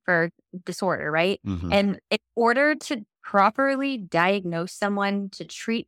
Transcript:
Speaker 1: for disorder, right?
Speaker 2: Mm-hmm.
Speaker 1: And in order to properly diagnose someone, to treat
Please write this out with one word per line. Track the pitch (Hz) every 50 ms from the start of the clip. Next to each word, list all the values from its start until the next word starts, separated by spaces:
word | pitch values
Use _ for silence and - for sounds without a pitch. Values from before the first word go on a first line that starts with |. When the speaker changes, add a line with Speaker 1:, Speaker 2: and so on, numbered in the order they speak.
| _
Speaker 1:
for | - 180 165 170 170 - _ _ _ - 185 -
disorder, | - 175 - 202 180 156 - 151 151
right? | 151 160 170 190 196 - -
Speaker 2:
Mm-hmm. | 104 95 85 87 87 196
Speaker 1:
And | 202 202 202 - - _ -
in | 214 - _ _ -
order | 233 233 233 240 269 285 302 302
to | 302 - - 302 220 - - _ _ -
properly | - - 202 196 220 - - 269 269 277 262 277 277 269
diagnose | 226 185 165 - 165 175 190 202 202 180 175 170 165 175 190 -
someone, | - 208 202 202 202 196 196 196 202 202 196
to | - - 170
treat | - - - - 226 226 240 -